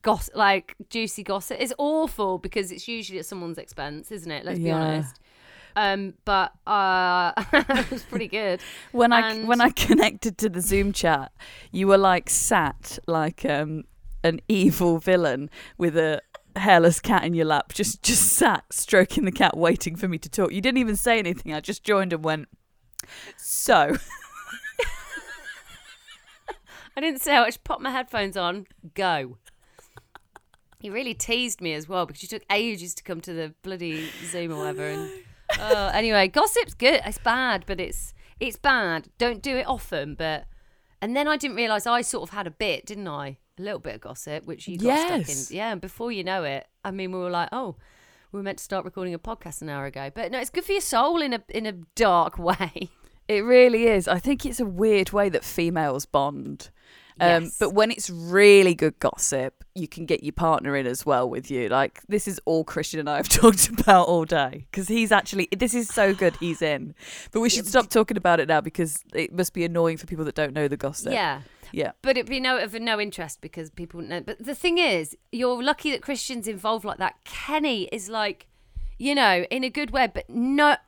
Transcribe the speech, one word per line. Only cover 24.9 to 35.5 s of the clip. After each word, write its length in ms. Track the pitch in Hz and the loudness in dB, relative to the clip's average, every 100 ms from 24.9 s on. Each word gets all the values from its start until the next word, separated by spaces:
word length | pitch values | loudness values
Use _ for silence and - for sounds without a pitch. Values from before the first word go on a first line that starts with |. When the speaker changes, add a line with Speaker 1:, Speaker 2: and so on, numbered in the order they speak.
| - - - - - 1077 1077 - - - - - - _ _ - - _ - - - | -6 -12 -14 -14 -18 -18 -20 -20 -20 -20 -20 -20 -20 _ _ -16 -16 _ -20 -14 -4
Speaker 1:
I 60 | |
didn't 200 | 320 262 | -4 -2
say, 140 | 311 285 | 4 6
I 100 | 233 | 4
just 160 | - | 0
popped 180 | - - | -8 -6
my 80 | 269 | -4
headphones 480 | 254 254 233 196 190 | -6 -4 -4 -4 -2
on. 300 | 175 190 190 _ 160 | -4 -4 -12 _ -14
Go. 460 | - 190 156 131 120 _ _ _ - _ - _ - _ - _ _ _ _ | -2 0 0 -4 -14 _ _ _ -20 _ -20 _ -20 _ -20 _ _ _ _
He 100 | 208 | -10
really 240 | 208 262 226 | -8 -8 -8
teased 440 | - 233 247 - | -2 -2 -2 -4
me 140 | 175 | -6
as 160 | 151 156 | -6 -4
well 160 | 185 160 | -4 -4
because 160 | 139 | -8
you 80 | 185 | -12
took 140 | 220 - | -14 -2
ages 420 | 202 233 202 175 - | 0 0 -6 -10 -12
to 80 | |
come 160 | - 170 | -10 -12
to 120 | 175 | -10
the 220 | 165 156 160 | -10 -10 -12
bloody 460 | 185 185 170 156 160 - 170 | -12 -8 -8 -8 -10 -12 -10
Zoom 260 | 175 170 | -8 -6
or 60 | - | -6
whatever. 260 | - 381 - | -8 -6 -8
And, 200 | - 381 381 - | -8 -10 -14 -20
Speaker 2:
<laughs> 260 | - - | -20 -6